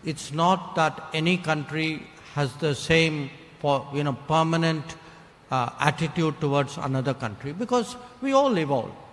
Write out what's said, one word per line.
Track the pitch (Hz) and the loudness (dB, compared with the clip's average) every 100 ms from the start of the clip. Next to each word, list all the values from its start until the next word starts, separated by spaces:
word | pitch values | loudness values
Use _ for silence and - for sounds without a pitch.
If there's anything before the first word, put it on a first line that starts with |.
It's | 160 151 - | -6 -8 -6
not | 147 170 185 180 | 0 2 2 0
that | - 156 151 - | 0 0 0 -6
any | 156 160 180 | -2 2 0
country | 165 151 139 151 160 156 - - - | 0 -2 -2 -2 -2 -4 -10 -20 -10
has | - 139 | -2 -2
the | - 160 | 0 -2
same, | 135 - 165 160 156 135 - - - | -2 4 4 4 0 -6 -10 -20 -4
po-, | 147 139 107 | 0 0 0
you | 139 | -2
know, | 147 123 - | -2 -2 0
permanent, | 160 160 165 165 156 - - - - - - - | 2 4 4 2 0 -6 -14 -18 -20 -20 -20 -4
uh, | 131 120 - | -2 -2 2
attitude | 143 - 160 175 160 147 | 2 2 -2 0 0 0
towards | 147 143 139 - | 0 2 0 -4
another | 139 135 131 | -2 0 0
country, | 131 117 104 139 | -2 -6 -8 -10
because | 160 233 247 220 - - - | -6 0 0 0 -8 -16 -6
we | 269 | 2
all | 269 277 202 | 4 4 2
evolve. | 147 135 110 - - | 2 0 -2 -10 -20